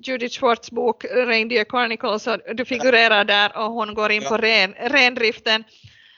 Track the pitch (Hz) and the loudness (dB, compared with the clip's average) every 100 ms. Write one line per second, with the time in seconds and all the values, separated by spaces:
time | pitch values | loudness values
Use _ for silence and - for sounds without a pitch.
0 | - 254 240 - 262 233 - 240 240 226 | -8 -6 -6 -2 0 0 -4 -4 -2 -2
1 | - 247 247 226 220 233 214 247 233 220 | -2 -2 0 0 0 0 0 -2 -2 -2
2 | 208 214 - 214 - 233 240 247 254 233 | -4 -4 -4 -6 -6 -8 -6 -2 2 4
3 | 226 214 220 202 208 - 220 233 214 214 | 6 4 4 2 2 -2 -6 -4 -6 -2
4 | 214 214 214 214 220 220 190 - 240 285 | -2 -2 -2 0 2 2 0 -2 -2 2
5 | 247 240 226 - 240 220 220 _ - _ | 2 2 -2 -2 -2 -2 -4 _ -20 _
6 | _ | _